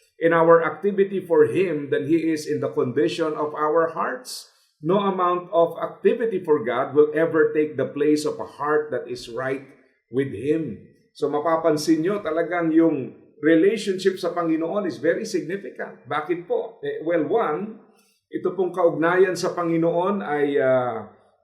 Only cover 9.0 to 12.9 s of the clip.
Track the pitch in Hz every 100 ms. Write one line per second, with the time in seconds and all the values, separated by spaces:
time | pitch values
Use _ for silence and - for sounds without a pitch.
9 | 120 120 123 117 131 139 135 - _ _
10 | _ 120 135 101 135 160 147 98 - _
11 | _ - 143 151 165 160 165 156 165 156
12 | 170 208 156 160 165 175 165 160 165